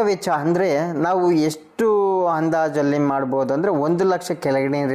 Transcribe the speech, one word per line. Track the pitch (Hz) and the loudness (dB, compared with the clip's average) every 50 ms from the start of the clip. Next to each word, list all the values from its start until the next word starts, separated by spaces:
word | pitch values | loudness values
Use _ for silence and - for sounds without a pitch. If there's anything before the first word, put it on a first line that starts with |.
| 226 208 | 0 0
ವೆಚ್ಚ | 196 180 - 190 165 147 143 | -2 -2 -2 -4 -2 -2 0
ಅಂದರೆ | 165 170 180 196 180 143 143 165 175 170 143 156 | 0 0 0 0 0 0 0 -2 -2 -4 -2 -2
ನಾವು | 175 190 185 180 175 175 156 151 160 | 0 0 2 2 2 2 2 2 0
ಎಷ್ಟು | 156 - - - _ - 233 220 214 202 196 196 190 185 180 170 165 156 | -2 -6 -12 -10 _ -2 0 2 2 2 2 2 0 0 0 0 0 0
ಅಂದಾಜಲ್ಲಿ | 156 165 160 160 160 156 143 151 143 143 143 147 147 143 | 0 0 0 0 0 0 0 0 0 2 2 2 0 0
ಮಾಡ್ಬೋದು | 139 135 139 127 131 135 135 120 135 | 0 -2 -2 -2 -2 -2 0 0 0
ಅಂದರೆ | 143 175 208 185 147 143 | 0 0 0 0 0 0
ಒಂದು | 156 175 170 196 190 | 0 0 2 2 0
ಲಕ್ಷ | 180 175 175 - 170 156 - | 0 -2 -2 -6 -6 -4 -2
ಕೆಳಗಡೆ | 151 135 135 135 139 143 143 143 131 | -2 0 0 0 0 -2 -2 -2 -2